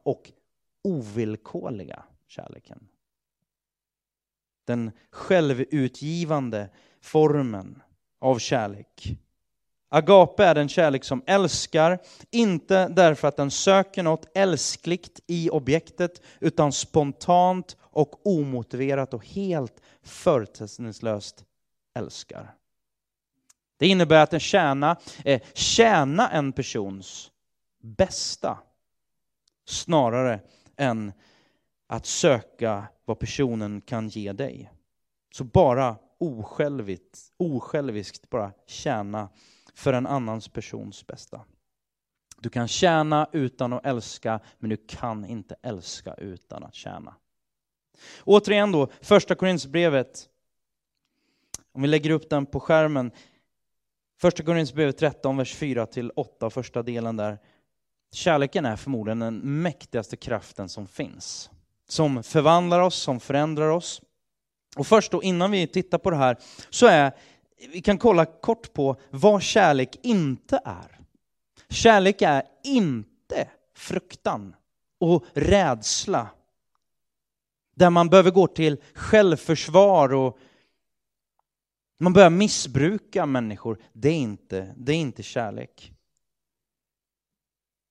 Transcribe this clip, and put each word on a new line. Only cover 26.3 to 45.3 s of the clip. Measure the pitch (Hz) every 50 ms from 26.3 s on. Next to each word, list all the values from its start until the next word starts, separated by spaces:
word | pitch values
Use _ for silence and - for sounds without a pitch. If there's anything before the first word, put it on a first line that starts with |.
en | - 160 143 135
persons | 131 - 127 - - 120 98 98 98 98 95 - - - - - _ _ _ _ _ _ _ _ _ _
bästa | - 113 107 - 190 185 - - - - - - - - 104 - - _ _ _ _ _ _ _ _ _ _ _ _ _ _ _ _ _ _ _ _
snarare | - - - - - 170 151 127 113 113 127 131 127 113 101 - _ _ _ _ _ _
än | - 139 127 113 110 107 101 98 _ _ _ _ _ _ _ _ _ _ _ _ _ _
att | - 113 117 -
söka | - - - - 165 135 110 - _ _ - 117 110 104 101 104 - _ _ _
vad | - 113 -
personen | 120 110 - - 139 123 117 110 107 104 104 101
kan | - - 123 113 110 107
ge | - 110 104 98
dig. | 98 101 139 127 - - - - _ _ _ _ _ _ _ _ _ _ _ _
Så | - - 139
bara | 117 - 190 170 135 120 131 135 120 110 104 _ _ _ -
osjälvigt, | - 160 127 110 104 - - - 151 147 143 131 104 98 92 85 _ _ - - - _ _
osjälviskt | - 185 165 139 120 - - - 151 143 127 107 104 98 - - - _ _
bara | - 120 104 98 98 _ _
tjäna | - - - - 156 127 107 101 101 101 107 104 95 _ _ _ _ _ _ _ _ _
för | - - 143
en | 127 123 131
annans | - 143 135 120 110 110 110 - -
persons | - 120 - - - 110 107 104 101 - -
bästa. | - - - - - - - - _ _ _ _ _ _ _ _ _ _ _ _ _ _ _ _ - - _
Du | - 113
kan | - 123 117 117
tjäna | - - 185 175 165 156 151 151 151 151 151 -
utan | - 160 135 123 - - 127 120
att | 123 127 -
älska, | 139 127 117 107 - - - - 117 113 107 - _ _ _
men | - 110
du | 110
kan | - _ - - - - 120 110 107 101
inte | 101